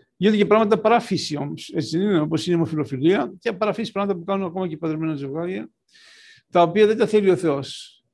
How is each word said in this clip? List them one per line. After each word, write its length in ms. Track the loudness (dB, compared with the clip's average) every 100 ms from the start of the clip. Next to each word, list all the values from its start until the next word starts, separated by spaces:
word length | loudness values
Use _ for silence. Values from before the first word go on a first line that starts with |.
| _ 0
Γίνονται 160 | 2 4
και 80 | 4
πράγματα 360 | 4 4 2
παρά 180 | 2 2
φύση 360 | 2 -4 -4 -6
όμως, 340 | -8 -10 -8
έτσι 280 | -6 -4 -2
δεν 100 | 0
είναι, 120 | 0
όπως 260 | 0 -4 -2
είναι 100 | -2
η 40 |
ομοφυλοφιλία, 720 | 0 -2 -4 0 2 2 -2 -6
και 140 | -8
παρά 200 | -2 -2
φύση 180 | -2 -6
πράγματα 280 | -4 -4 -4
που 60 | -4
κάνουν 220 | -4 -4
ακόμα 200 | -4 -6
και 100 | -4
παντρεμένα 380 | -6 -4 -4 -4
ζευγάρια, 540 | -6 -8 -6 -8 -12 _ _ _ -20 -20 -20 -20 _
τα 120 | 4
οποία 260 | 4 6 4
δεν 100 | 4
τα 100 | 2
θέλει 220 | 4 4
ο 80 | 2
Θεός. 560 | 2 -2 -4 -12 -18 _ _